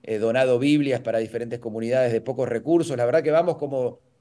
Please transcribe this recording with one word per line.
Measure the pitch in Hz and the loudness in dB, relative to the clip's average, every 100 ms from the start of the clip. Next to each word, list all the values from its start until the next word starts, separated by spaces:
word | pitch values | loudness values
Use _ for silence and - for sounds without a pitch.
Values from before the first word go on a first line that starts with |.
eh, | - 107 | -6 -2
donado | 113 123 131 120 | 0 2 4 4
Biblias | 143 151 139 120 | 4 2 2 -2
para | 113 113 | -2 -2
diferentes | 113 117 117 120 | -2 -6 -8 -8
comunidades | 117 110 113 131 123 | -8 -6 -2 0 2
de | 113 | 0
pocos | 127 117 120 | -2 -4 -2
recursos. | 117 127 170 143 123 | -2 2 0 2 0
La | 120 | 2
verdad | 156 | 2
que | 147 | 2
vamos | 160 175 - | 2 2 -2
como | 143 131 120 - _ _ | -4 -4 -4 -8 _ _